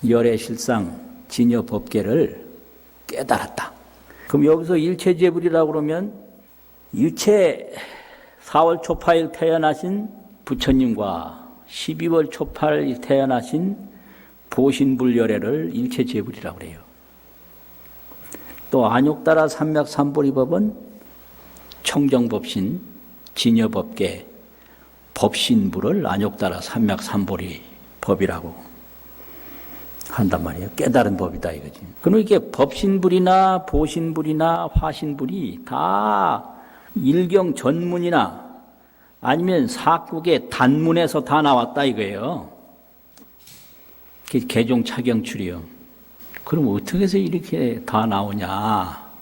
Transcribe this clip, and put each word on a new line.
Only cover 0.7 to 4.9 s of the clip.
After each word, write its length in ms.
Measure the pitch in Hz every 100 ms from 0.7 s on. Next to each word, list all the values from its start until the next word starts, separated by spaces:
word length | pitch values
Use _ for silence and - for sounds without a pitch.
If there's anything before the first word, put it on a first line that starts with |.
| 117 92 82 - - -
진여 340 | - 120 120
법계를 800 | 101 104 - 110 98 135 151 - - - - - _ _ -
깨달았다. 680 | - - - - - - - - - - - -
그럼 180 | 143 147
여기서 300 | 160 165 180
일체제불이라고 920 | 160